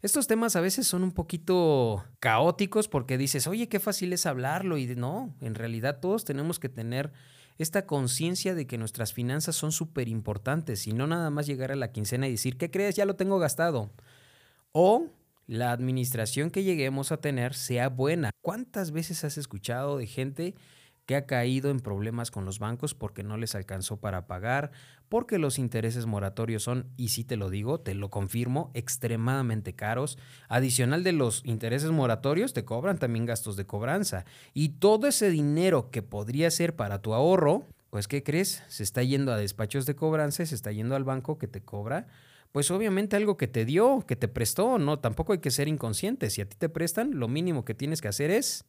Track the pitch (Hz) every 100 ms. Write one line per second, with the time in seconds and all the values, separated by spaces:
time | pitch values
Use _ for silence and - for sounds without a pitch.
0 | 208 294 262 220 233 185 180 190 - 180
1 | 185 175 160 170 - 185 170 143 120 101
2 | - - 120 110 156 170 196 - 107 143
3 | 123 127 135 139 135 208 233 208 214 202
4 | 180 180 170 131 127 165 190 160 127 123
5 | 123 185 254 135 127 110 117 113 127 135
6 | 185 220 220 139 151 165 127 123 113 123
7 | 147 - - - - _ 160 202 196 143
8 | 127 127 165 180 190 180 131 117 113 -
9 | 110 - 120 143 156 160 151 156 160 -
10 | 120 113 107 101 131 151 156 104 110 110
11 | 139 170 165 147 147 135 131 139 127 -
12 | 104 123 135 113 131 127 170 202 202 196
13 | 202 190 190 196 156 - 170 143 104 -
14 | - - - _ _ _ _ 156 185 233
15 | 330 - _ _ - 113 123 120 127 131
16 | 127 123 110 135 156 190 190 170 135 135
17 | 135 160 147 135 123 - - 127 131 127
18 | 135 170 127 - - 214 254 214 175 151
19 | 160 165 151 147 135 101 101 120 139 143
20 | 113 - 135 135 175 - - - - _
21 | - 135 135 127 123 131 139 139 120 98
22 | 107 120 117 - 95 98 104 120 147 -
23 | 110 - 101 107 117 104 95 95 92 104
24 | 107 92 87 92 107 131 147 - - -
25 | _ 226 240 202 151 127 127 117 113 120
26 | 113 104 98 98 113 110 110 127 123 -
27 | 117 107 113 117 98 98 107 160 - 98
28 | 98 104 98 117 120 131 - 120 - -
29 | 117 113 117 135 123 110 98 90 104 117
30 | 151 - - - - 120 131 127 123 156
31 | 180 165 123 104 - 113 113 127 156 160
32 | 131 110 139 151 254 - 104 113 170 190
33 | 127 113 117 113 - 98 98 101 117 175
34 | 208 92 - - - - 151 156 196 214
35 | - - 208 160 147 151 185 160 - 117
36 | 98 104 107 131 165 160 170 165 104 101
37 | 110 110 151 185 147 196 - - _ 104
38 | 104 139 139 156 196 - - - 104 -
39 | 127 139 135 113 101 - 107 139 135 147
40 | 156 156 147 143 165 127 107 104 113 135
41 | 135 135 127 156 98 98 - 101 104 147
42 | 240 - - - _ 147 143 180 220 190
43 | 202 202 208 196 131 120 113 156 233 269
44 | - 123 110 - 117 - 214 247 147 147
45 | 120 107 160 190 147 123 143 151 117 107
46 | 196 262 107 - 98 - 165 160 165 -
47 | 247 202 117 139 180 151 110 113 139 156
48 | 104 101 147 208 277 -